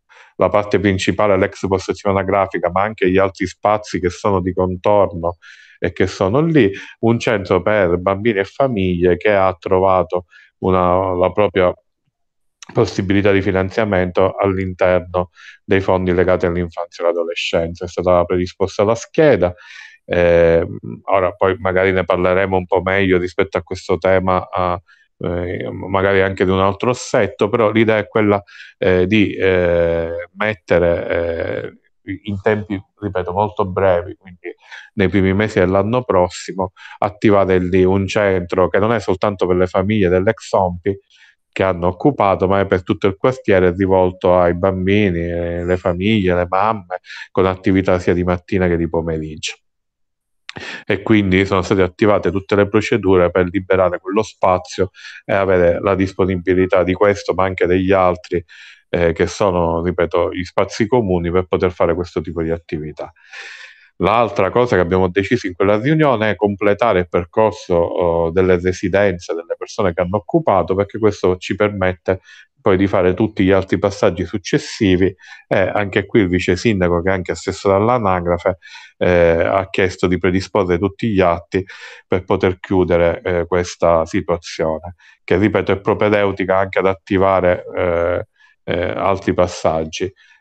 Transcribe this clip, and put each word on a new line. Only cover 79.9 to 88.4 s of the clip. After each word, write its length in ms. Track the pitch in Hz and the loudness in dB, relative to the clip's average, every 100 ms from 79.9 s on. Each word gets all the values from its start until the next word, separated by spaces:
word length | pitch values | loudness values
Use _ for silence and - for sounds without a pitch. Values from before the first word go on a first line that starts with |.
| - 92 | 0 -2
di 120 | 90 | 0
predisporre 600 | 92 92 - 107 90 87 | 0 -2 -2 -2 0 0
tutti 300 | 98 - 117 | -2 -4 -2
gli 120 | 95 | 2
atti 440 | 90 85 - 92 - - - - - | 2 0 -2 -4 -4 -16 -20 -16 -4
per 180 | 95 | -4
poter 340 | - 95 95 87 | -2 0 0 -2
chiudere, 600 | - 95 82 87 85 85 | -2 0 2 2 2 0
eh, 240 | 92 87 82 | -4 -4 -2
questa 580 | 90 87 - 85 85 | -2 -4 -2 2 2
situazione, 880 | 80 98 90 87 - - 80 78 - - _ _ | 0 -4 -4 -6 -6 -6 -4 -4 -10 -18 _ _
che, 140 | - 92 | -2 2
ripeto, 340 | 104 104 87 | 2 0 -2
è 80 | 95 | -2
propedeutica 800 | - 92 107 104 101 95 92 95 | -2 0 2 2 0 -2 0 0
anche 220 | 95 98 | 0 0
ad 60 | 92 | 0
attivare, 800 | 92 - 95 98 95 90 90 - | -2 -2 0 2 2 2 0 -4
eh, 520 | 92 90 85 87 87 - _ | -4 -2 0 -2 -4 -8 _